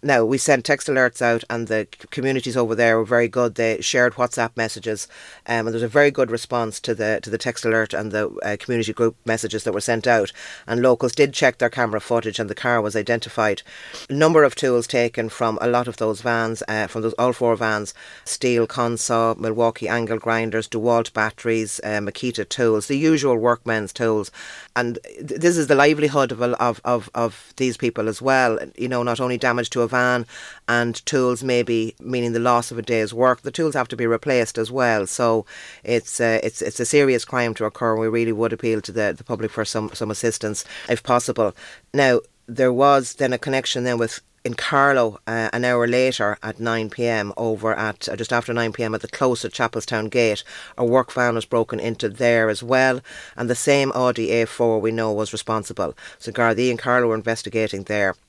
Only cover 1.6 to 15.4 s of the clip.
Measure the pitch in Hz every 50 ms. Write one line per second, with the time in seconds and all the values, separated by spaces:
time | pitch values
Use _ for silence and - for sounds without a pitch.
1.6 | 117 104 110 110 107 - - - - - - - 123 135 131 131 123 131 113 131
2.6 | 120 110 113 107 117 117 113 113 113 101 120 117 120 117 - 127 123 117 104 -
3.6 | 117 113 110 - - - - 123 123 123 117 - 123 120 - - 117 117 _ -
4.6 | 113 110 - 110 95 113 107 101 - - - - - - - - _ - 117 117
5.6 | 113 113 113 117 117 120 110 139 147 143 135 - 131 117 113 117 - - 123 120
6.6 | 117 110 104 - - - 117 104 107 107 110 - - 110 104 110 - 127 117 -
7.6 | - 120 113 113 110 107 - 76 107 110 98 107 107 - - - - 101 104 101
8.6 | - - 123 117 113 107 107 - 120 113 113 _ _ - 113 113 - 107 - 110
9.6 | - - 95 101 - - 120 113 104 127 120 113 101 95 - - - - - -
10.6 | - - 113 120 120 131 127 - - 123 - - 147 139 131 - - 131 123 _
11.6 | 127 117 - - 123 113 104 107 - - 120 117 110 113 98 - 113 98 101 -
12.6 | - 127 120 117 107 107 107 113 107 95 117 113 - - - - 110 107 101 -
13.6 | - - - - - - - - - - 139 139 156 160 165 156 147 135 - -
14.6 | - 135 123 120 113 - - 127 120 117 - - 113 110 - -